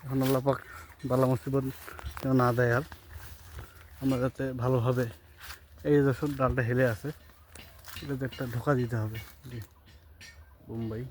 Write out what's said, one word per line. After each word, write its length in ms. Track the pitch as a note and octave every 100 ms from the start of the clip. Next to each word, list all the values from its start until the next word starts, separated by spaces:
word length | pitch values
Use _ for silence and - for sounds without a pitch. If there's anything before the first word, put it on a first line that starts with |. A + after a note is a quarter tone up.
| C#3
এখন 140 | C3+ C3
আল্লাহ 160 | C3 C3+
পাক 120 | C3 - - - - C3
বালা 160 | B2+ C3
মুসিবত 340 | C3 - C3+ C3 - - - - -
যেন 100 | C3 C3
না 60 | B2 A#2+
দেয় 140 | B2 A#2+
আর, 80 | D#3+ - - - - - - - - - - -
আমরা 160 | C3+ B2+
যাতে 200 | B2+ - C3+ B2+
ভালোভাবে। 420 | B2 C3 A#2 B2+ A#2 - - - - - - - D3+
এই 60 | D3
যে 60 | C#3
দর্শক, 220 | B2 D3 C3+
ডালটা 220 | B2+ B2+ A#2
হেলে 160 | B2 B2+
আছে, 160 | A2 C#3+ - - - - - - - - -
এটাতে 220 | D3 C3+ C3+
একটা 140 | - C3 A#2
ঢোকা 160 | D3 C3+
দিতে 160 | A#2+ A#2
হবে। 160 | A2 A2 - - B2+
জি, 100 | A#2+ G2+ - - - - - - - - - -
বোম্বাই। 360 | A2+ A2+ A2 B2+